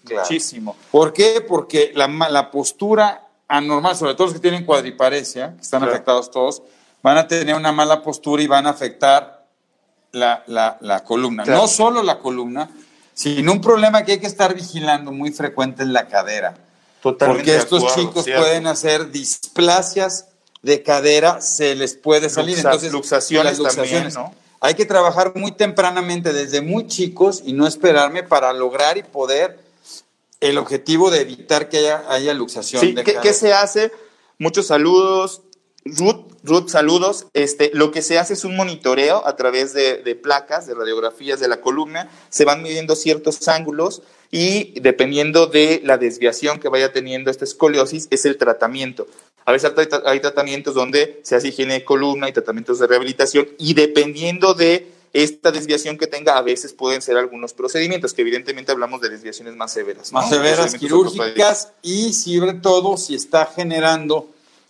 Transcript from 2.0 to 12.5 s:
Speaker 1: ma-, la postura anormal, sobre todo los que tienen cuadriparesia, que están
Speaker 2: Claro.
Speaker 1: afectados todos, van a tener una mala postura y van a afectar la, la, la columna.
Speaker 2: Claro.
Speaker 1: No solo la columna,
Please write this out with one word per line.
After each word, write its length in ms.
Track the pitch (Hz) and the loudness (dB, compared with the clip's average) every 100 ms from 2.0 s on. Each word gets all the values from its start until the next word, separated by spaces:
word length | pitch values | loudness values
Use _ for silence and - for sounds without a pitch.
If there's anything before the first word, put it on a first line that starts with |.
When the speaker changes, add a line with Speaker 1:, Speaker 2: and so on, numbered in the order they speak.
| 139 | 0
Speaker 1:
ma-, 200 | 156 160 | 0 0
la 220 | 143 139 | 0 0
postura 800 | 143 127 - 202 214 208 - _ _ - | -4 -6 -4 0 2 2 0 _ _ -4
anormal, 480 | 143 147 147 180 | -2 0 0 0
sobre 200 | 175 147 | -2 -2
todo 140 | 135 185 | 0 -2
los 60 | |
que 60 | 160 | 0
tienen 240 | 175 175 | -2 0
cuadriparesia, 920 | 165 143 127 123 131 143 - 123 147 | 0 0 0 0 0 0 -6 -10 -12
que 80 | - | -12
están 180 | - 131 | -4 -2
Speaker 2:
Claro. 120 | 127 | 0
Speaker 1:
afectados 380 | 120 131 123 123 | -2 2 0 0
todos, 320 | 131 131 - - _ _ _ | -2 -2 -4 -16 _ _ _
van 160 | 135 156 | 4 4
a 100 | 160 | 2
tener 260 | 170 151 | -2 -2
una 160 | 156 156 | -2 0
mala 320 | 151 151 151 | 2 2 2
postura 400 | 151 147 147 147 | -2 -8 -2 0
y 40 | 147 | 2
van 180 | 139 147 | 2 2
a 40 | |
afectar 760 | 143 123 - 139 143 - - _ _ _ _ _ _ _ | -2 -6 0 4 4 2 -20 _ _ _ _ _ _ _
la, 300 | 123 120 117 123 | -2 -2 -2 -4
la, 320 | 113 110 - | -2 -2 -2
la 240 | 104 95 | -4 -4
columna. 400 | - 117 123 107 | -2 -2 -2 -4
Speaker 2:
Claro. 180 | 107 170 | 2 2
Speaker 1:
No 60 | 214 | 4
solo 340 | - 226 240 | 2 2 2
la 160 | 185 139 | 0 -2
columna, 520 | 131 123 120 | -4 -6 -8